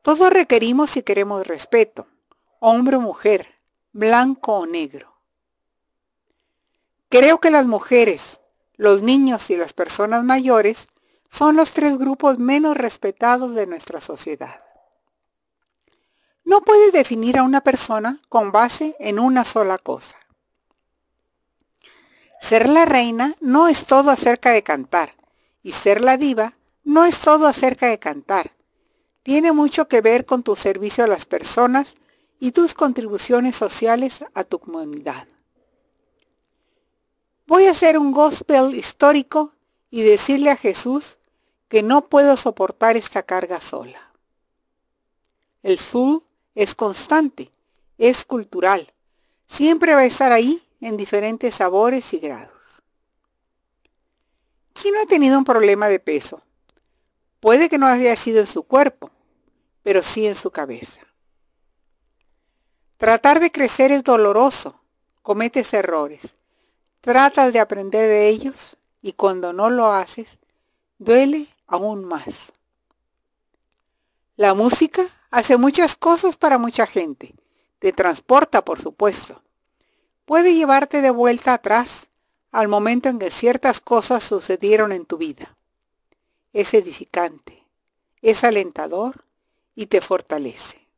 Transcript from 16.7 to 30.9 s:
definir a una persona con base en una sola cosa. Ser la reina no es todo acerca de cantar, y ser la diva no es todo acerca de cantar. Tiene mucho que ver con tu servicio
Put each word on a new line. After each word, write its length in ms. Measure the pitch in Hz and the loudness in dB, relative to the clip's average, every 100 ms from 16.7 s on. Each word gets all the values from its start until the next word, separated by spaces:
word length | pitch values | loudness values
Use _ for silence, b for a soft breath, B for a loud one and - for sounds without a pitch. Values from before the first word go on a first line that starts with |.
| 427 415 | 6 6
definir 440 | 359 254 226 233 262 | 4 0 -2 -2 0
a 60 | |
una 180 | 262 269 | 2 2
persona 560 | 269 262 - 220 220 277 _ | 0 0 -2 -4 -6 -10 _
con 240 | 240 202 | -2 2
base 420 | 202 240 - 311 302 | 2 2 -2 -6 -8
en 200 | 285 208 | -6 -2
una 240 | 254 254 | 0 0
sola 340 | 233 233 196 190 | 0 0 -2 -2
cosa. 400 | - 127 - - _ _ _ _ _ _ _ _ _ _ _ _ _ _ _ _ b b b b b _ | -6 -10 -12 -20 _ _ _ _ _ _ _ _ _ _ _ _ _ _ _ _ b b b b b _
Ser 300 | - 226 233 | 0 2 4
la 160 | 311 330 | 4 4
reina 500 | 262 233 226 269 311 | 2 0 -4 -4 -4
no 260 | 285 277 339 | 0 2 4
es 180 | 302 - | 2 2
todo 260 | 269 277 | 2 4
acerca 400 | 262 240 240 247 | 2 0 0 2
de 120 | 226 | 0
cantar, 500 | - 143 131 175 151 _ _ _ _ _ | 0 -6 -2 -4 -4 _ _ _ _ _
y 100 | 185 | -6
ser 260 | - - 220 | -2 0 2
la 160 | 247 262 | 2 2
diva 380 | 285 226 220 _ _ _ 294 | 0 -2 -4 _ _ _ 0
no 180 | 302 | 2
es 160 | 349 - | 4 2
todo 280 | 311 302 302 | 2 4 2
acerca 400 | - 262 254 247 | 2 -2 0 -2
de 120 | 214 | -2
cantar. 540 | 160 143 - 196 156 _ _ _ _ _ _ _ | -6 -10 -4 -4 -4 _ _ _ _ _ _ _
Tiene 280 | - 285 330 | -2 0 2
mucho 380 | 302 294 - 302 | 2 0 0 0
que 100 | 233 | 2
ver 260 | 220 240 - | 2 0 0
con 180 | 254 | -4
tu 120 | 240 202 | -2 -2
servicio 480 | 202 190 208 | -2 -4 -4